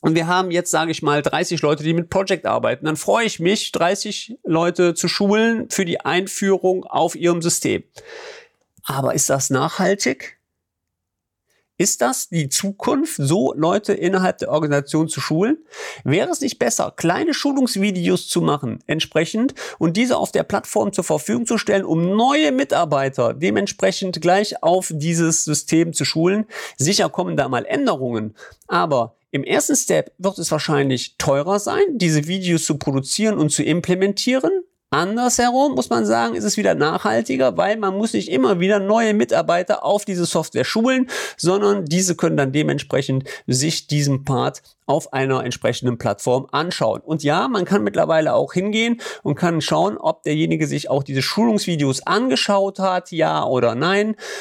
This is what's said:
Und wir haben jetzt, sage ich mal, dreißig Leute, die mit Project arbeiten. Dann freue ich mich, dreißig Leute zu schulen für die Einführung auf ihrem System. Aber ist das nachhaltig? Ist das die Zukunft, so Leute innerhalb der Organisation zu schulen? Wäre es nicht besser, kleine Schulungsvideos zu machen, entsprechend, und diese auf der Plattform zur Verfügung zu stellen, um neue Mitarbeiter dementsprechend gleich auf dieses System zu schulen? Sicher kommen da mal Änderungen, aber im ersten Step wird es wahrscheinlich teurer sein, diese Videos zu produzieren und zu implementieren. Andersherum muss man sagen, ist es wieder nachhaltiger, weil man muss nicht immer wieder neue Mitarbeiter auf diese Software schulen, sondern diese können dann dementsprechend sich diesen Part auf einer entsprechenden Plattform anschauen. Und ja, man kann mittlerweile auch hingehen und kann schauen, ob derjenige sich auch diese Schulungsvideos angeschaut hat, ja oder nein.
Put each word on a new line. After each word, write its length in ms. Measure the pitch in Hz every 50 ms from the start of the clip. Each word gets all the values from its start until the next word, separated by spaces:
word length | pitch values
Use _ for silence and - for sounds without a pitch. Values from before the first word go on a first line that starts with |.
| -
Und 120 | 160 160
wir 120 | 165 160
haben 240 | 165 180 185 185 185
jetzt, 200 | 170 175 175 -
sage 200 | - 156 160 165
ich 100 | 160 -
mal, 220 | - 147 147 147 143
dreißig 400 | - - 156 175 - 180 156 -
Leute, 220 | 147 151 147 147
die 100 | 160 165
mit 160 | 170 170 165
Project 340 | - 190 196 190 196 160 -
arbeiten. 400 | - 113 117 117 117 120 127 -
Dann 120 | 156 156
freue 280 | 151 - - 202 226 233
ich 160 | 214 - -
mich, 320 | 165 175 208 214 - - -
dreißig 640 | 185 165 175 196 196 - 214 202 - - - 226 - _
Leute 480 | - 160 160 170 175 175 - 180 175 170
zu 160 | - - 175
schulen 640 | - - 202 196 208 214 220 226 233 220 - -
für 160 | - - 196
die 160 | 170 165 - -
Einführung 840 | - 147 180 190 185 - - - 196 190 185 185 185 185 185 -
auf 320 | - - 139 156 175 -
ihrem 240 | 151 165 170 175 175
System. 420 | 165 170 170 - - 131 104 92 - _ _ - - - - - - - - - - _ _ _ _ _ _ _ _
Aber 300 | - 135 135 135 127 123
ist 160 | - - -
das 180 | 139 135 131 -
nachhaltig? 920 | 139 131 139 160 - - 190 180 196 202 - 247 269 - - - - _ _ _ _ _ _ _ _ _ _ _ _ _ _ _ _ _ _ _ _ _ _ _ _ _ _ _ _
Ist 260 | _ 180 196 - - 240
das 260 | 247 262 - - -
die 200 | - 165 151 139
Zukunft, 680 | - - - 196 196 _ - - 294 269 302 311 - -
so 340 | 147 135 160 196 131 - -
Leute 420 | - 156 165 185 208 214 - 196
innerhalb 440 | - - 175 196 190 185 185 180 -
der 140 | - - 131
Organisation 560 | 151 160 151 143 143 139 - - 156 160 156
zu 120 | - -
schulen? 380 | 135 - 156 160 190 226 302 320 - _ - - - - - - -
Wäre 260 | - 135 180 247 349
es 100 | 349 -
nicht 200 | 285 - - _
besser, 320 | 240 240 226 - - - -
kleine 380 | - - 165 175 381 311 349 285
Schulungsvideos 960 | - - 285 277 285 262 233 - 190 190 208 190 180 170 175 180 175 - -
zu 140 | - 175 165
machen, 360 | 156 147 147 - 120 107 - _
entsprechend, 720 | - 151 156 - - - 240 220 214 - 220 233 277 - - - - - -
und 160 | - 165 165
diese 200 | 196 240 247 254
auf 140 | - - -
der 140 | - 185 160
Plattform 480 | - - - - - - 214 208 202 190
zur 100 | - 175
Verfügung 440 | - 156 151 - - 214 240 240
zu 120 | - 240 214
stellen, 260 | - - 208 196 190
um 300 | - 165 165 170 180 190
neue 380 | 214 233 254 285 302 311 302 262
Mitarbeiter 840 | 254 277 - - 139 175 156 147 135 135 135 131 - 123 117 117
dementsprechend 840 | 127 151 190 208 208 196 202 - _ - 190 185 - 196 185 180 165
gleich 420 | 156 175 180 196 214 208 - - -
auf 300 | 160 175 185 180 - 160
dieses 500 | 156 143 165 170 165 170 165 160 - -
System 480 | - 151 143 - - - 165 170 165 160
zu 120 | - 147
schulen? 420 | - - 156 160 175 196 214 220 _ - - - - -
Sicher 320 | - 135 151 202 214 196 156
kommen 280 | - - 180 180 165
da 120 | 147 135 127
mal 160 | 131 120 113
Änderungen, 720 | - - - 285 247 185 139 131 123 120 110 110 107 - _ - - - _ _ _
aber 480 | - 175 180 170 143 127 117 113 _ _ _ _ -
im 100 | 139 135
ersten 320 | - 170 277 - - 294
Step 380 | 226 - - 185 156 151 - _
wird 220 | _ 180 196 190 -
es 140 | 170 - 165
wahrscheinlich 640 | 151 - - 160 143 139 135 131 120 - - _ _
teurer 400 | - - 139 139 143 175 196 208
sein, 240 | 202 - - - 403 381 302
diese 340 | 233 180 170 156 151 147 156
Videos 380 | 180 196 185 180 170 160 -
zu 120 | - 156 139
produzieren 580 | - - 139 135 135 - - - 208 220 208
und 140 | - 156 151
zu 140 | - - 147
implementieren. 880 | - 151 175 165 - 180 180 190 202 196 - - - 254 262 277 330 392 381 349 _ _ _ _ _
Andersherum 840 | - 143 170 185 208 233 247 247 240 - 240 247 240 254 277 294 262
muss 160 | 254 247 -
man 160 | 240 233 220
sagen, 300 | 208 226 226 233 233 -
ist 80 | - 107
es 120 | 214 -
wieder 200 | - 202 196 170
nachhaltiger, 800 | 156 147 151 170 185 - 214 220 233 226 - 269 262 262 254 185
weil 200 | 165 175 190 214
man 220 | 226 214 196 190 196
muss 140 | 214 226 -
nicht 180 | 214 190 -
immer 300 | 320 254 262 240 202 175
wieder 180 | 175 190 208 202
neue 340 | 190 196 208 226 233 220 208
Mitarbeiter 720 | 208 220 - - - 165 165 170 175 180 - 208 - -
auf 200 | - 196 208 -
diese 200 | - 196 175 175
Software 400 | 160 - 175 160 - - - 127
schulen, 460 | - - 220 226 254 262 262 254 254 - - - - -
sondern 480 | _ - 165 185 202 208 202 202 202 180
diese 300 | 151 156 180 185 185 170
können 220 | - - 165 160
dann 160 | 147 139 135 135
dementsprechend 720 | 151 151 151 143 143 - - - 135 135 - 135 135 135 - - - - -
sich 400 | 127 127 135 156 156 - - _
diesen 360 | 147 147 143 143 139 131 139
Part 380 | - 135 123 123 135 - - _ - _ _ _
auf 260 | - 135 151 143 - -
einer 300 | 135 135 135 135 131 117
entsprechenden 560 | 120 120 - - 120 120 - - 127 120 117
Plattform 480 | - 117 101 - - 135 123 127 131 - -
anschauen. 480 | 143 156 175 - - 147 - - -
Und 240 | - - 156 156 139
ja, 240 | 147 147 - 262 269
man 160 | 247 208 175
kann 180 | 165 185 208 214
mittlerweile 520 | 202 - 165 165 156 160 160 156 151 117
auch 180 | 110 143 139 -
hingehen 480 | 180 185 208 208 220 226 233 233 233 - - - - _
und 100 | 147 147
kann 260 | - - 175 170 160
schauen, 380 | 135 - 156 156 170 196 214 -
ob 240 | - - - _ -
derjenige 460 | 156 151 151 160 165 165 156 156 143
sich 200 | 139 143 - -
auch 140 | 127 147 139
diese 200 | - 139 135 131
Schulungsvideos 840 | - - - 220 233 220 202 - - 175 156 143 139 135 135 -
angeschaut 720 | - 180 208 247 262 254 233 - - 202 196 196 196 196 -
hat, 320 | 190 190 185 180 180 -
ja 340 | - 160 156 160 156 151 -
oder 300 | - 127 127 120 117 113
nein. 400 | 131 143 175 190 202 208 214 220 - - - - -